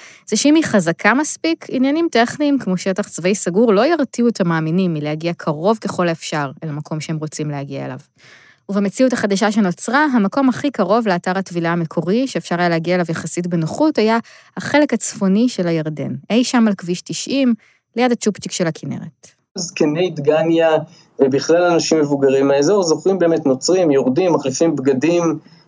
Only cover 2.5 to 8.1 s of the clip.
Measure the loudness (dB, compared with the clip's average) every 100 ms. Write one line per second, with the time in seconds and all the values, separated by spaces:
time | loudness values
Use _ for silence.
2.5 | 0 0 -2 -2 -4 -6 -4 -2 -2 -2
3.5 | 2 2 4 2 2 -2 0 -2 0 0
4.5 | 0 0 0 0 -2 -4 -4 -6 -4 -4
5.5 | -2 0 0 -2 -2 -2 -2 -4 -6 -6
6.5 | -8 -8 -8 -8 -8 -6 -6 -6 -6 -6
7.5 | -6 -8 -10 -10 -12 -16